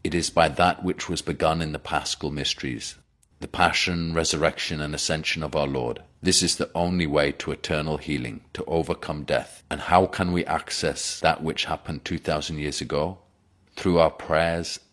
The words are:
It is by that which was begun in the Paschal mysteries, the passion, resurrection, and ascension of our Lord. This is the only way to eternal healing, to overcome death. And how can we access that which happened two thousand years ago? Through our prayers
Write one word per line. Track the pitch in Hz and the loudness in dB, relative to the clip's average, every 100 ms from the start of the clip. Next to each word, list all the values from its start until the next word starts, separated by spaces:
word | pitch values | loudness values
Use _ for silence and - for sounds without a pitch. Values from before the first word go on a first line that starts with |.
It | 85 87 | -2 0
is | 80 | 2
by | 85 78 | 4 4
that | 69 90 - | 6 4 4
which | 90 - - | -2 -4 -4
was | 82 | -4
begun | - 67 80 82 | -4 0 2 2
in | 78 | -2
the | 73 | -4
Paschal | - 76 - - 73 | -4 -4 -2 -4 -4
mysteries, | 73 69 - 69 58 - - _ _ _ _ | -4 -4 -4 -4 -6 -8 -14 _ _ _ _
the | - | -8
passion, | - 87 - - 87 82 | 2 4 4 0 0 0
resurrection, | 82 80 78 80 - - 78 | 0 0 2 0 0 -4 -4
and | 73 76 | -4 -4
ascension | - 78 - 85 | -2 -2 -2 -4
of | 78 76 | -2 0
our | 71 | 0
Lord. | 65 60 55 - _ | 0 -2 -6 -12 _
This | 90 - | 2 4
is | 87 - | 2 0
the | 82 | -2
only | 85 87 90 78 | 0 0 2 2
way | 73 71 | 2 2
to | - 80 | 0 -6
eternal | 73 - 78 78 73 | -6 -2 -2 0 -4
healing, | - 71 60 52 - | -2 -4 -4 -10 -14
to | - | -10
overcome | - 82 80 80 - 76 - | -2 0 0 -4 -4 -6 -2
death. | 64 - - _ | -2 -2 -12 _
And | 73 | -8
how | - 87 95 | 4 4 4
can | - 90 | 2 0
we | 87 - | 2 0
access | 80 - - 80 - - - | -2 -2 -2 -2 -2 -6 0
that | 82 78 | 2 2
which | 80 - - | -2 -2 -2
happened | 78 - 71 - | -4 -6 -8 -4
two | 80 | -4
thousand | - 76 - 78 | 0 -2 -2 -4
years | 73 - | -4 -4
ago? | - 73 82 98 _ _ _ _ _ - | -2 -2 -2 -4 _ _ _ _ _ -2
Through | 92 85 | 4 6
our | 78 | 6
prayers | - - 78 82 85 82 - - | 2 0 2 2 0 -4 -8 -8